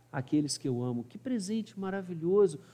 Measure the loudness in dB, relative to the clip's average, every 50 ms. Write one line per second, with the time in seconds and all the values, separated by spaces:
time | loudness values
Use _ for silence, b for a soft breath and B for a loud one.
0 | _ _ -6 -4 -2 2 2 2 2 0 -2 -4 -2 -2 -2 0 -2 -2 -4 -4
1 | -6 -8 -12 -10 -6 -4 -4 -2 -2 -2 -4 -4 -4 -6 -8 -8 -6 -4 -4 -6
2 | -6 -6 -6 -2 0 4 6 6 6 6 4 -2 b b